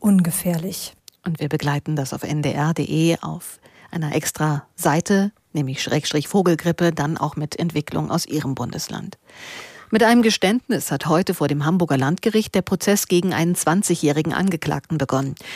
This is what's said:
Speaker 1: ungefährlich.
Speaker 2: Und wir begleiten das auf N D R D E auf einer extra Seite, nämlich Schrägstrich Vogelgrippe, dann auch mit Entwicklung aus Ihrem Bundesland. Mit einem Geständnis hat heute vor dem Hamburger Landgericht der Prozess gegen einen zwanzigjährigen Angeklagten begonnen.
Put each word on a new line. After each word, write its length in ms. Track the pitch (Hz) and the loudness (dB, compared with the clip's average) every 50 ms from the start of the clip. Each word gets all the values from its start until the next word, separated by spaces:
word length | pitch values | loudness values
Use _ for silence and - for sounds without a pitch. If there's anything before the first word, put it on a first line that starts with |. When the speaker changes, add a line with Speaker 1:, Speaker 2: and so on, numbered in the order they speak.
Speaker 1:
ungefährlich. 920 | - 208 196 185 170 170 - - - 180 170 160 165 196 180 - - - - _ _ - _ _ _ | 2 4 6 6 6 4 0 -2 -2 -2 -2 -2 -4 -6 -8 -10 -12 -14 -16 _ _ -20 _ _ _
Speaker 2:
Und 140 | 175 160 - | -6 -4 -4
wir 80 | 151 143 | -2 -4
begleiten 480 | 151 151 - 147 143 143 - - 151 | -2 -2 0 0 -2 -2 -2 -2 -2
das 180 | 147 131 - 143 | -2 -2 -4 -6
auf 100 | 139 - | -8 -6
N 180 | - 147 151 | -4 -4 -2
D 100 | 147 143 | -2 -2
R 220 | - 147 147 160 165 | -2 0 0 0 0
D 100 | - 151 | 0 -2
E 340 | - - 160 165 165 165 - | 0 0 2 2 2 2 0
auf 400 | - 160 160 175 - - - - _ - _ - - - | -4 -8 -10 -10 -12 -14 -18 -20 _ -20 _ -20 -20 -10
einer 220 | - 175 156 147 143 | -6 -6 -4 -2 -2
extra 540 | 156 - - - - 151 156 147 143 - _ _ | -2 -2 -4 -2 0 0 0 0 -2 -4 _ _
Seite, 560 | - - 160 143 170 - - 202 196 196 208 - _ _ _ | -2 0 2 2 2 2 2 2 2 2 0 -4 _ _ _
nämlich 320 | - 151 143 131 135 - - | -4 -4 -2 -2 -4 -6 -4
Schrägstrich 440 | - 123 151 - - - 151 143 - | -2 -2 -2 -2 0 -2 -2 -2 0
Vogelgrippe, 640 | - 202 180 180 165 151 - 170 165 - 175 170 | 0 2 4 4 2 2 0 -2 0 2 2 0
dann 240 | 165 160 143 151 160 | 2 0 -2 -2 -2
auch 200 | - - 147 - | -2 -4 -4 -4
mit 240 | 165 151 151 - - | -6 -6 -6 -4 -4
Entwicklung 500 | - 165 160 156 147 - - - 156 - | -4 -2 -2 -4 -4 -4 -4 -4 -4 -2
aus 160 | - 170 - | -2 -4 -2
Ihrem 300 | - - 156 - 135 135 | -2 -4 -4 -4 -4 -4
Bundesland. 640 | - 123 127 - - - - - - - 185 - - _ _ - - - - - - - - - - - - | -4 -6 -8 -6 -8 -8 -8 -8 -10 -10 -12 -14 -18 _ _ -20 -20 -18 -16 -16 -16 -16 -18 -20 -20 -6 0
Mit 100 | 220 214 | 2 4
einem 220 | 233 220 240 240 220 | 6 6 8 6 6
Geständnis 680 | 220 208 - - 180 226 247 - - 214 - - - | 4 4 2 2 2 2 0 0 -2 -2 -2 -2 -2
hat 140 | 147 135 - | -4 -2 0
heute 300 | 156 - 170 196 - 180 | 2 2 2 2 2 0
vor 120 | - 151 143 | 0 0 0
dem 160 | 147 147 139 | 0 0 0
Hamburger 340 | 151 185 180 175 151 147 131 | 2 2 2 2 2 2 2
Landgericht 580 | 131 135 175 - - 226 208 220 214 - - | 2 0 0 0 0 2 2 2 0 2 0
der 80 | 190 175 | -2 0
Prozess 440 | - 196 - - 202 202 208 - - | 0 -2 0 2 2 2 2 2 2
gegen 280 | 185 175 170 185 - | 2 2 2 2 0
einen 180 | - 165 170 180 | 2 2 2 0
zwanzigjährigen 800 | - - 156 156 196 208 - 170 - - 143 143 151 156 165 - | 2 2 2 2 2 2 2 0 2 2 2 2 2 0 0 0
Angeklagten 640 | - 175 190 170 160 - 147 151 143 - _ 160 151 | 0 0 0 0 -2 -2 -2 -4 -4 -4 _ -2 -2
begonnen. 380 | 139 - 135 135 135 139 151 - - - - | -2 0 0 -2 -2 -4 -6 -10 -14 -16 -16